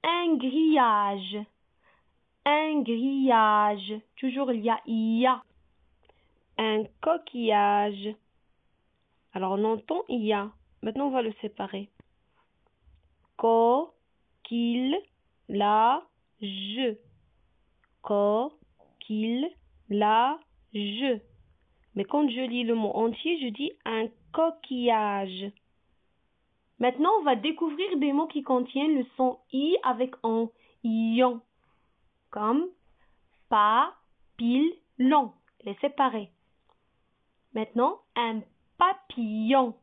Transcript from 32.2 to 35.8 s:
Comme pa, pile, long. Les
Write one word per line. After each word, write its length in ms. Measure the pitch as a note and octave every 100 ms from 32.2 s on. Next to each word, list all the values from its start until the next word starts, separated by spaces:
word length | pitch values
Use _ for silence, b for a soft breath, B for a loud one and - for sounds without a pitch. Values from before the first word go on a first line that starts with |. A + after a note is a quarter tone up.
| _
Comme 400 | - G#3+ C4 F4+ - _ _ _ _ _ _ _
pa, 440 | A3 G#3 A3+ D#4 - _ _ _ -
pile, 340 | A#3 B3 D#4+ F4 _ -
long. 360 | B3+ D4 A#3+ - _ _ G#3+
Les 80 | G3